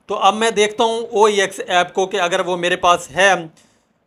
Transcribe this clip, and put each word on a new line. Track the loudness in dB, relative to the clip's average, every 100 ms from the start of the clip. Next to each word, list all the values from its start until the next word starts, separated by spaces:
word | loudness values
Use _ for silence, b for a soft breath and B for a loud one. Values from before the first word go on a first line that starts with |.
| -10
तो | 0
अब | 0
मैं | 2 -2
देखता | 0 -2 0
हूँ | -2 -2 -4
ओईएक्स | 2 2 2 -2 -4
ऐप | -2 0 0
को | -2 -2
कि | -2
अगर | -2 -2
वो | -2 -2
मेरे | -2 0
पास | 2 2 -2
है | 2 2 2 -4 _ b b _ _